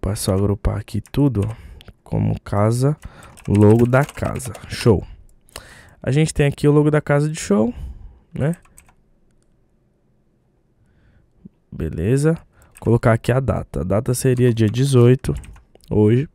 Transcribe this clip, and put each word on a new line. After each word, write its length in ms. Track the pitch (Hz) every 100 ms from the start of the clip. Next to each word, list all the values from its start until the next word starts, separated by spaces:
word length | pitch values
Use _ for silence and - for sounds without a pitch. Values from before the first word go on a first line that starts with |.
É 140 | - 101
só 180 | -
agrupar 440 | 95 101 101 - 101
aqui 240 | - -
tudo, 400 | - - 143 110 101
ó, 100 | 110 - - - -
como 380 | - 110 104 110
casa, 560 | - 101 107 120 135 151 - - - - -
logo 400 | 101 104 113 120
da 200 | 127 143
casa. 480 | - - - - - -
Show. 360 | - - 92 - - - _ _ - - - - _
A 100 | -
gente 220 | 135 156
tem 120 | - 143
aqui 200 | - 147
o 60 |
logo 180 | 147 151
da 120 | 151
casa 280 | - 143 151
de 80 | 156
show, 360 | - 202 226 240 - - - _ _
né? 220 | - 147 170 _ _ _ _ _ _ _ _ _ _ _ _ _ _ _ _ _ _ _ _ _ _ _ _ _ _ _ _ - _ _
Beleza. 680 | - 80 76 85 135 151 165 - _ _ -
Colocar 320 | - 117 123
aqui 220 | 113 -
a 80 | 123
data. 400 | 135 90 80 69
A 20 |
data 300 | 85 95 131
seria 400 | 123 135 123 123
dia 160 | 113 110
dezoito, 640 | 113 139 131 120 127 - - - - _ _ _
hoje. 400 | 98 107 120 151